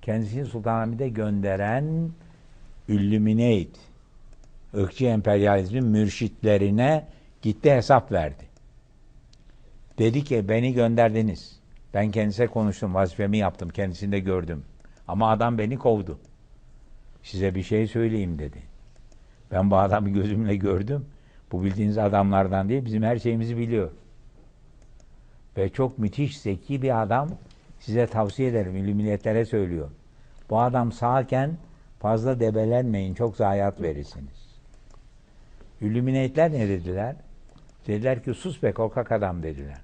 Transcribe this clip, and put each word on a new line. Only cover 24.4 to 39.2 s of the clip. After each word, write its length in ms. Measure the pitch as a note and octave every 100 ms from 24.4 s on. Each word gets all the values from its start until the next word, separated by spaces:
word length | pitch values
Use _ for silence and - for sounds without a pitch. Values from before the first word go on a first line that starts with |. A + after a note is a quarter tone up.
| - - - - - - - - - - - -
Ve 120 | F#2+
çok 300 | - C3 C3
müthiş, 400 | G#2+ A#2 C#3+ -
zeki 440 | A2+ F#2+ - C3+
bir 200 | C3 A#2
adam. 260 | A2 A#2 D3 - - - - -
Size 260 | - A2 A#2
tavsiye 420 | A2 G#2 G2 C3
ederim, 280 | A#2 F#2 F#2+
Illuminate'lere 680 | G2 G#2 G#2 G#2 A2 A2
söylüyor. 440 | A2+ A2 F#2 E2+ C#2+ D2 - - - - -
"Bu 100 | G#2+
adam 320 | A#2+ B2 A#2+
sağken 580 | A2 A#2 B2+ C3 B2+ C#3 E3 - - - -
fazla 400 | G#2+ A2+ A#2 B2
debelenmeyin, 760 | A2+ A2 A2 A#2+ B2+ G#2 F#2+
çok 220 | F#2 A#2 G2+
zayiat 460 | G#2 G2 G2 G2
verirsiniz." 760 | F2 D2 C#2 - C#2 - - - - - - - - - - - - - - -
Illuminate'ler 720 | G#2 A2+ B2+ C3 C3 C3+ E3
ne 160 | D3+ G#2+
dediler? 480 | F#2+ E2+ F#2 A2 C#3+ - - - - - - -
Dediler 380 | G#2 A#2+ B2+
ki, 100 | A#2+
"Sus 280 | A#2+ F#3 D3
be 100 | B2
korkak 400 | G2+ A2 C3 A#2+
adam." 300 | A2+